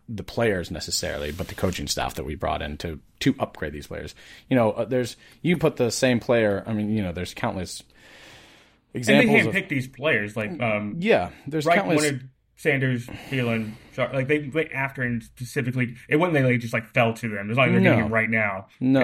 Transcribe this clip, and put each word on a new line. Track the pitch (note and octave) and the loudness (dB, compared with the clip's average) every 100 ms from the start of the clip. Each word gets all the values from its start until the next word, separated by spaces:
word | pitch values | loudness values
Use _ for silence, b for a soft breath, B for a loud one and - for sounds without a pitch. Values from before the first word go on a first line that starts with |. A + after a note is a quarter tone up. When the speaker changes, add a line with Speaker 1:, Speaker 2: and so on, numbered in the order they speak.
| - | -12
Speaker 1:
the | A2 | -10
players | - - A#2 F#2+ E2+ | -8 -2 0 0 -4
necessarily, | D#2+ - - E2+ D2 D2 | -8 -6 -4 -4 -4 -6
but | D#2 E2+ | -6 -8
the | - | -2
coaching | F#2+ F2 C#2+ | -2 -2 -4
staff | - C2 | -4 -4
that | - | -4
we | C#2 C#2+ | -8 -6
brought | D#2 D2+ | -4 -4
in | D2+ D2 | -6 -8
to, | F2 D2+ - - | -8 -10 -14 -2
to | C#3 C3 | 0 0
upgrade | B2 - D2+ | -4 -6 -10
these | D2 C#2 | -10 -10
players. | E2 D2 - B B - | -10 -12 -14 B B 0
You | |
know, | C3 A2 | 2 4
uh, | G#2 | 0
there's, | G#2+ B2+ A#2+ - B B | -2 -2 -2 -6 B B
you | D#3 E3+ | 0 2
put | D#3 | 2
the | - A#2+ | 2 0
same | - C3 A#2 | 2 2 2
player, | - A#2 G#2+ G2 | 2 4 4 2
I | G2+ | -2
mean, | A2 G#2 | -4 -2
you | A2 | -2
know, | F#2+ | -2
there's | E2+ F2+ | -4 -6
countless | - - F#2 F2+ - - B B B B B B B B B _ | -4 -4 -4 -8 -10 -18 B B B B B B B B B _
Speaker 2:
And | - | -4
they | A#2+ A3 | 4 6
Speaker 1:
examples | A#3+ G#3+ F3 | 6 6 4
of | |
Speaker 2:
handpicked | F#3 F#3+ | 0 -2
these | C#3 - | -4 -4
players, | - C#3+ A#2+ G#2 A2 | -4 0 0 0 -4
like, | G#2+ D#3+ | -4 -2
um, | A#2+ G#2 G#2 E3 | -2 -2 -2 -2
Speaker 1:
Yeah, | G3 D#3+ F2 - - | 2 4 2 -6 -6
there's | D#3 D3+ | -2 2
Speaker 2:
Reich | F3 | 2
Speaker 1:
countless | F#3 D#3 | 4 2
Speaker 2:
wanted | D3+ C3 - _ _ - | 2 -2 -8 _ _ -6
Sanders, | D#3+ C#3 C3 B2 A#2 - - | 0 0 0 -2 -4 -12 -6
Thielen, | C3+ A#2+ A2+ G#2+ G#2+ - | -2 0 0 -4 -10 -12
Char-, | - B2 | -4 -2
like, | C#3 C3 | -2 0
they | D3+ D3 | 0 0
went | D3 D#3 | -4 -2
after | C3+ C3+ C3+ | -4 -6 -2
and | B2 A#2 | -2 -2
specifically, | - - A#2+ C#3+ B2 B2+ A#2+ B - | -6 -12 -6 -4 -2 0 -2 B 0
it | D3+ | 2
wasn't | F3+ | 4
they, | D#3 | 4
like, | C3 B2 | 4 2
just, | A#2 | 0
like, | A#2+ A2 | -4 -2
fell | - A2+ | 2 2
to | A2 A#2 | 2 -4
them. | G2+ G2+ | -6 -2
It's | A#2+ | 2
not | |
like | C3 | 4
they're | - | 6
getting | F#3 A#2+ | 6 4
Speaker 1:
No. | G#2+ | 2
Speaker 2:
him | |
right | A2+ A2 | 0 2
now. | A2+ G#2+ F#2+ - - | 2 0 -2 -10 -2
Speaker 1:
No. | B2+ C3+ | 2 4